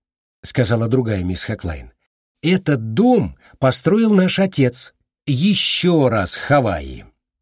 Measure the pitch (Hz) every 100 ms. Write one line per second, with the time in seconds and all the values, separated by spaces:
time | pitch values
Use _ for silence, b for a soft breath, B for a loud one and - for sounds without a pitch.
0 | _ _ _ _ - - 104 117 113 131
1 | 113 101 87 92 - 107 90 71 62 _
2 | _ _ _ _ 156 185 185 139 113 113
3 | 247 240 95 - b b 131 - 160 208
4 | 226 202 185 - 196 165 123 123 - _
5 | _ _ - 131 190 190 - - 180 170
6 | 131 110 90 - - 147 113 82 67 62
7 | - _ _ _